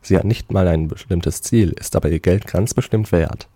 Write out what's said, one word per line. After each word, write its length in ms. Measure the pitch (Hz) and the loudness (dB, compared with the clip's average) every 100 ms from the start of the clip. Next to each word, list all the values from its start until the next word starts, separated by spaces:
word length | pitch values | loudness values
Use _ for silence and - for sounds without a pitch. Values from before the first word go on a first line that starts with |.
Sie 120 | - 95 | 2 0
hat 80 | |
nicht 300 | 98 113 - | 2 -2 -2
mal 140 | 98 92 | 2 2
ein 200 | 82 80 | 2 0
bestimmtes 540 | 82 - 87 78 - | -6 -4 -2 -2 -4
Ziel, 300 | - 117 92 | 0 2 2
ist 240 | - - - | 0 -4 -2
aber 140 | 76 | 0
ihr 100 | 80 | 0
Geld 260 | - 95 - | 2 0 0
ganz 300 | - 110 - | -2 0 -2
bestimmt 360 | - 113 107 | -2 -2 0
wert. 360 | 87 80 - - | 0 0 -4 -16